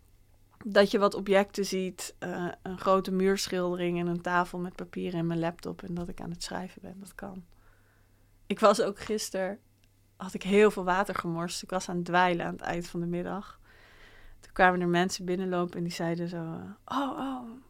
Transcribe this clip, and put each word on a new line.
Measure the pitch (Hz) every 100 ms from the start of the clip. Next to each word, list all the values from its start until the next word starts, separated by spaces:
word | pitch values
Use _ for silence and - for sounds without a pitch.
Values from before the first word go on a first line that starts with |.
| _ _ _ _ _ -
dat | 226 196 202
je | 220
wat | 202
objecten | 196 196 190 202 -
ziet, | 196 190 185 175 - -
eh, | 180 180 175 -
een | 185 185
grote | - 190 190
muurschildering | 185 190 196 - 185 180 175 175 175
en | 175
een | 175
tafel | 175 175 180 180
met | 180
papieren | - 180 - 185 175
en | 170
mijn | 165
laptop | 165 170 - 170
en | 190
dat | 170 175
ik | -
aan | -
het | 170
schrijven | - 185 185 -
ben. | 185 190
Dat | 196
kan. | - 196 190 175 - - - _ _ _ _ _ _ -
Ik | 196
was | 214 202
ook | 185 202
gisteren, | - 214 - - 185 208 _ _ _ _ _ -
had | 190
ik | 185
heel | 185 202 214
veel | 202
water | 180 185 202
gemorst. | 185 175 165 170 -
Ik | -
was | 190 185
aan | 175
het |
dweilen | 175 175 180 170 170
aan |
het | 180
eind | - 170 170
van | 175
de | 170
middag. | 175 180 185 - - - - - - - - - -
Toen | -
kwamen | - 185 180
er | 175
mensen | 175 185 -
binnenlopen | 180 180 185 180 175 180
en |
die | 170
zeiden | - 170 170 170
zo, | 175
eh, | 165 165 190 202 - 254
"Oh, | 277 -
oh, | 269 254 240 247 -